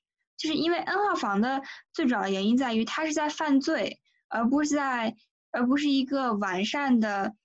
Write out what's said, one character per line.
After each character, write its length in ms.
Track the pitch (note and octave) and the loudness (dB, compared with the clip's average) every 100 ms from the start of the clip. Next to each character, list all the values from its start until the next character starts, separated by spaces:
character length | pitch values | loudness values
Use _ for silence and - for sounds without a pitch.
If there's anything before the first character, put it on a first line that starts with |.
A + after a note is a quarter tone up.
| _ _ _ - | _ _ _ -8
就 60 | D#4 | -4
是 60 | D#4 | 0
因 140 | D#4+ | 0
为 60 | E4+ | 0
N 320 | - F#4 G#4 | -2 -2 0
号 60 | |
房 260 | E4 B3 G3 | 0 0 0
的 220 | A#3+ C4+ C#4 - - | 0 -2 -6 -16 -10
最 100 | - C#4+ | -2 0
主 60 | |
要 80 | A#3 | 2
的 100 | F#3+ | 0
原 160 | F#3+ G3+ | 0 2
因 120 | B3 | 2
在 160 | B3+ | 2
于 100 | A3+ | 0
它 220 | A3+ - D#4 | -2 -2 -2
是 80 | |
在 160 | D4+ D4+ | 0 -2
犯 320 | - D#4 C#4 | -2 2 2
罪， 360 | C#4 D4+ - - _ _ _ | 2 0 -2 -6 _ _ _
而 180 | A3 A#3 | -2 0
不 160 | C#4 | 2
是 120 | D4+ | 2
在， 420 | D4 C4+ B3 A3 A3+ _ _ _ | 0 0 -2 -4 -6 _ _ _
而 160 | A#3 B3 | -2 2
不 120 | C#4+ | 2
是 100 | D4 | 2
一 160 | C#4 | 2
个 300 | C4 C4+ B3+ | 0 0 0
完 320 | G#3 G3+ F3+ G#3+ | 0 -2 -2 -2
善 340 | D4 C#4 A#3+ | -2 2 4
的 340 | G#3+ G3+ G#3 G#3+ | 4 0 -4 -6